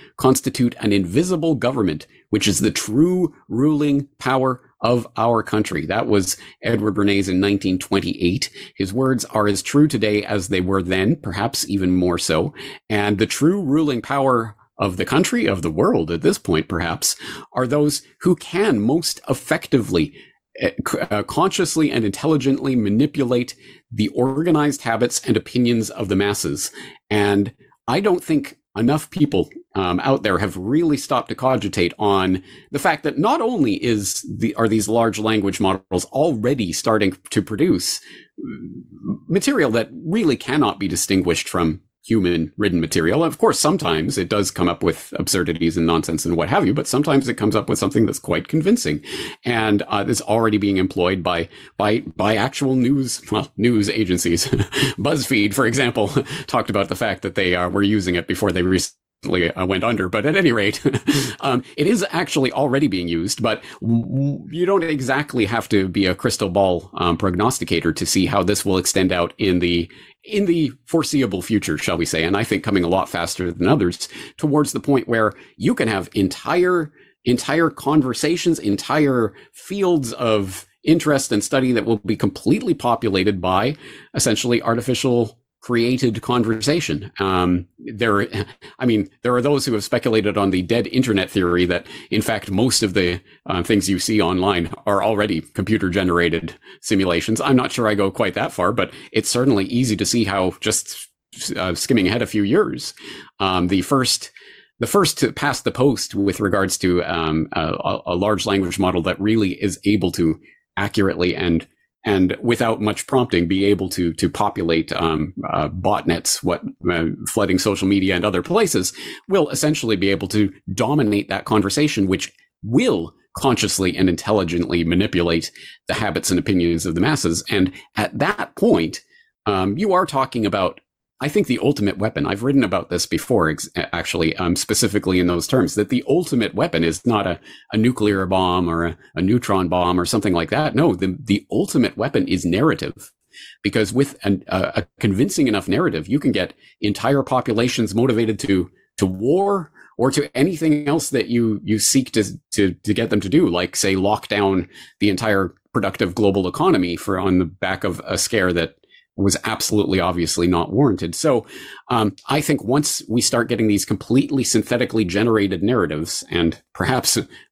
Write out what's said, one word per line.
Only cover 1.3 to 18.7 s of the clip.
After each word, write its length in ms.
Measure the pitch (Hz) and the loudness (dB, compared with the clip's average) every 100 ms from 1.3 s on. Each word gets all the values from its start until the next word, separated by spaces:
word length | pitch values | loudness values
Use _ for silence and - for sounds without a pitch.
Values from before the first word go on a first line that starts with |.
| 175 160 139 | 0 0 0
government, 500 | 120 135 95 76 - _ _ | 0 0 0 -2 -10 _ _
which 180 | 104 101 | 0 0
is 120 | - | 2
the 120 | 101 | 0
true 640 | - - 113 175 185 170 - _ | -2 -2 2 4 4 0 -4 _
ruling 600 | 110 147 151 147 139 139 _ | 0 2 2 2 0 -2 _
power 420 | 127 131 131 123 _ _ | 0 2 2 -2 _ _
of 240 | 117 123 110 - | 0 0 0 -2
our 240 | 117 113 | 2 2
country." 460 | 107 107 104 82 80 | 2 0 0 -4 -2
That 180 | 104 - | -2 2
was 320 | 104 90 - - - | 2 0 -6 -12 -8
Edward 320 | - 117 107 101 | -2 0 0 0
Bernays 320 | 101 98 95 | 2 2 0
in 100 | 92 | 2
nineteen 400 | 101 101 95 92 | 2 0 0 -2
twenty-eight. 720 | - 98 90 - 87 107 - - - - | 0 -2 -2 -2 0 0 -4 -10 -20 -8
His 180 | 98 | -4
words 320 | 110 131 127 - | 0 0 0 -2
are 220 | 107 104 | 0 0
as 140 | 98 - | 0 0
true 160 | 143 147 | 4 4
today 380 | 120 107 104 - | 2 2 0 0
as 240 | 104 92 | -4 -2
they 100 | 95 | -2
were 240 | 90 95 | 0 0
then, 320 | 87 92 98 175 | 0 0 2 0
perhaps 540 | - 92 113 - - | -4 -4 -4 -4 -4
even 260 | 101 92 90 | 0 2 2
more 220 | 90 85 | 2 0
so. 360 | - 80 113 - - - - | 0 0 0 -6 -16 -18 -4
And 280 | 104 104 101 | 0 0 0
the 80 | 107 | 0
true 360 | - 151 202 | 2 2 2
ruling 400 | 147 147 151 120 | 0 2 2 -2
power 560 | - 139 135 120 113 - _ - | -2 0 2 2 -2 -10 _ -4
of 200 | 98 92 | -4 -2
the 80 | 92 | 0
country, 400 | 143 185 240 - | 2 2 0 0
of 160 | 98 | 0
the 100 | 82 | -2
world 400 | 78 170 107 80 | 0 2 2 0
at 120 | 82 | 0
this 140 | - 208 | 0 0
point, 300 | - 80 - | 0 0 0
perhaps, 480 | 85 85 85 - - - - - | -4 -2 -2 -4 -4 -10 -16 -8
are 140 | - 123 | -4 0
those 340 | 147 147 143 - _ | 2 2 -2 -10 _
who 140 | 185 175 | 0 0
can 460 | - 175 220 | -2 0 2